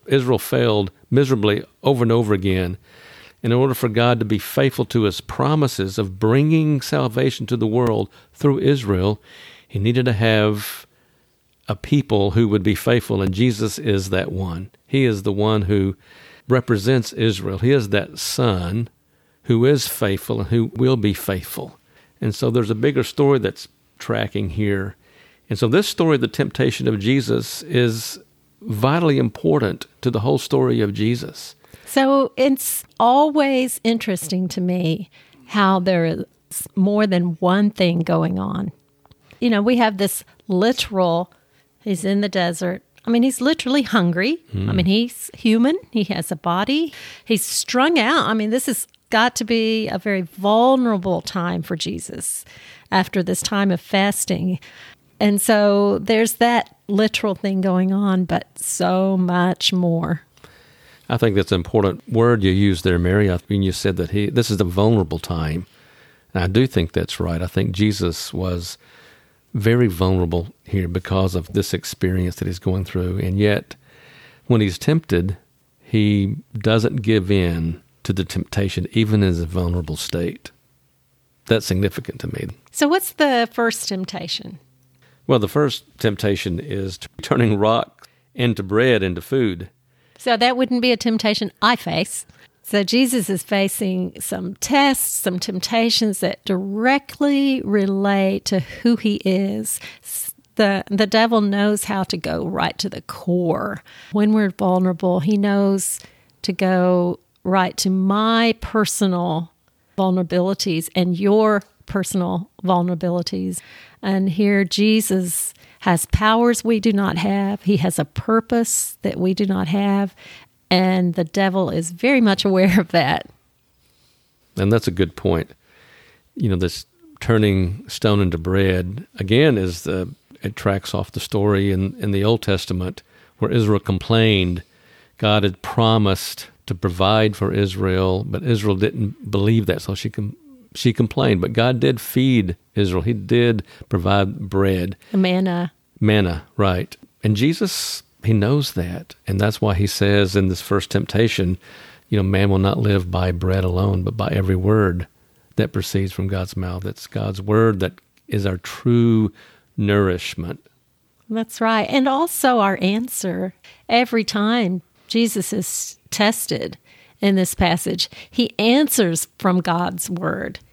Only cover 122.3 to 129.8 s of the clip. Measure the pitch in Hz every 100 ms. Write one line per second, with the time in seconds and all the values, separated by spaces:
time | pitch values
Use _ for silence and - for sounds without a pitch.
122.3 | 196 202 190 190 190 170 170 135 78 -
123.3 | _ _ _ _ _ _ _ _ _ _
124.3 | _ _ - 98 113 - 87 87 - 95
125.3 | 82 - - _ _ _ - _ _ _
126.3 | 277 123 90 90 - - _ _ - -
127.3 | 113 107 95 90 101 - - 110 101 92
128.3 | 82 87 95 95 92 90 110 - - 98
129.3 | 117 156 110 92 85